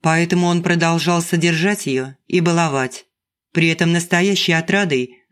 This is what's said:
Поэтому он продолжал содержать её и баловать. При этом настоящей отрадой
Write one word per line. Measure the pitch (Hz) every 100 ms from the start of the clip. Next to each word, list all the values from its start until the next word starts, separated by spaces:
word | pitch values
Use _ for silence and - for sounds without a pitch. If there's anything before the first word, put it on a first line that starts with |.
Поэтому | 165 160 170 175 175
он | 175
продолжал | 170 170 165 165 170 175
содержать | 170 175 170 160 185 208 -
её | 131 131 135 _
и | 180
баловать. | 170 170 165 139 131 - - _ _ _ _
При | - 165
этом | 165 170
настоящей | 170 170 175 190 196 -
отрадой | 165 165 196 196 135 123 - _